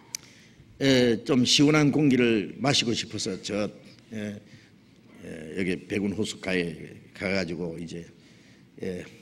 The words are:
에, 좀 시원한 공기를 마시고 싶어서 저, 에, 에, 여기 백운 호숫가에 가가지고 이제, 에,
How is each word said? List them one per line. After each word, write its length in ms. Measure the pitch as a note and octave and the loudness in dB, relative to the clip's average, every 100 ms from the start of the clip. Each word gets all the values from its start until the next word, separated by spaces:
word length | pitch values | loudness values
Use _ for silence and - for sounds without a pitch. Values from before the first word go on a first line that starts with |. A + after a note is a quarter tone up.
| - - - - - - - - | -18 -18 -18 -20 -20 -20 -20 -2
에, 420 | C#3 C3 B2 A2 | 4 6 6 2
좀 220 | - C3+ A#2+ | 2 2 4
시원한 460 | - D3 D#3 D3 | 6 6 6 4
공기를 640 | D3 D3+ B2 A#2+ A2+ F2+ - | 4 4 4 4 2 0 -4
마시고 360 | A#2+ C#3 A#2+ | 0 0 0
싶어서 480 | A2 - G#2 A2+ F#2 | -2 -4 -8 -6 -6
저, 280 | - G#2 G#2 - - - - | -6 -4 -4 -8 -20 -20 -16
에, 240 | A2 G#2 G#2 - - - _ _ _ - - | -10 -10 -10 -16 -20 -20 _ _ _ -20 -20
에, 340 | F2+ E2+ D#2 E2 | -16 -14 -10 -4
여기 300 | F#2 F2+ - | -2 -4 -4
백운 240 | G#2 G2+ | -2 -2
호숫가에 600 | F#2 G2+ - - F#2 E2+ D#2 - - - | -2 -4 -6 -2 -2 -2 -6 -14 -18 -20
가가지고 640 | - G2 F#2+ F2 E2 F2 E2 | -8 -4 -2 -2 -4 -6 -8
이제, 260 | E2 E2+ E2 - - - - - _ - | -10 -12 -14 -20 -20 -20 -20 -20 _ -12
에, 220 | F#2+ F2+ - - | -10 -8 -12 -18